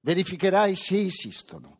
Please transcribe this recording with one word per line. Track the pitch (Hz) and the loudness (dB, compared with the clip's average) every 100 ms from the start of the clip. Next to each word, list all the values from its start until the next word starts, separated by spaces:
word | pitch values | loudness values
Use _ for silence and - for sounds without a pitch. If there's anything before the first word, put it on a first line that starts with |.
verificherai | 131 175 180 180 190 190 208 | 0 0 0 0 2 4 4
se | 185 - 196 | 2 0 0
esistono. | 196 170 110 - - 160 - _ | 0 -4 -6 -10 -14 -18 -20 _